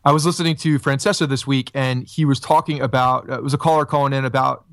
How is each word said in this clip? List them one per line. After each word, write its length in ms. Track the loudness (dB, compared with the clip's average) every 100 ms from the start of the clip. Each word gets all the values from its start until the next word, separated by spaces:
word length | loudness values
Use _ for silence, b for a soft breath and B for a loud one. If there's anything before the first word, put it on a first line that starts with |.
I 80 | 4
was 120 | 2
listening 320 | 2 0 -2 0
to 220 | 0 0
Francesa 500 | 0 0 0 0 -2
this 180 | -2 -2
week, 240 | -2 -2
and 320 | -4 -2 -2 -6
he 160 | 0
was 160 | 2 0
talking 400 | 2 0 2 -4
about, 480 | -2 0 0 0 -4
uh, 40 |
it 80 | -6
was 100 | -2
a 60 | 0
caller 260 | 2 2
calling 280 | 2 0 0
in 120 | 0
about 400 | 0 0 -2 -4 _